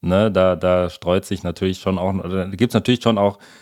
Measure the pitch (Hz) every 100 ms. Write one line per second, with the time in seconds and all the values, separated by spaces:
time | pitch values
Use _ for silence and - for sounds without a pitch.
0 | 87 92 107 95 92 90 92 90 87 -
1 | 87 92 95 98 90 82 95 92 - 92
2 | 92 95 87 95 92 95 117 113 101 123
3 | 117 110 101 98 - -